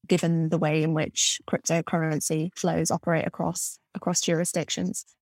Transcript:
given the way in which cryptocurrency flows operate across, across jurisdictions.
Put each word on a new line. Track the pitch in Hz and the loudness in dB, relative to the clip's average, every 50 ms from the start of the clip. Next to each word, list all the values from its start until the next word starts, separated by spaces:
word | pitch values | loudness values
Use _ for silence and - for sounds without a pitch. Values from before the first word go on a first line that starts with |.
| - | 2
given | - 190 175 - 165 170 165 165 160 | 2 2 2 4 2 2 2 2 2
the | 165 165 | 2 2
way | 170 151 151 156 156 | 2 2 2 2 2
in | 160 165 | 2 2
which | 160 151 - - - - - - - - - | 0 -2 -2 -2 0 0 0 0 -2 -4 -4
cryptocurrency | - - - - 165 170 165 - - 170 160 160 156 151 - - 160 156 156 180 _ | -4 -2 0 0 0 0 0 0 -2 0 0 0 0 -2 -2 -2 -2 0 -2 -4 _
flows | - - 180 165 170 160 165 | -2 -2 0 2 2 0 0
operate | 175 175 - - 170 160 - | -2 -2 0 0 0 0 0
across, | - - - - 170 175 - - - - - _ _ _ | -2 -4 -2 -4 -4 -2 -4 -6 -8 -8 -12 _ _ _
across | 196 - - 180 - | -6 -4 -2 0 0
jurisdictions. | - - 170 160 175 - - 180 156 - - - 185 180 - - - _ _ _ | 2 2 2 2 0 0 -2 -4 -4 -4 -4 -2 -2 -4 -4 -6 -10 _ _ _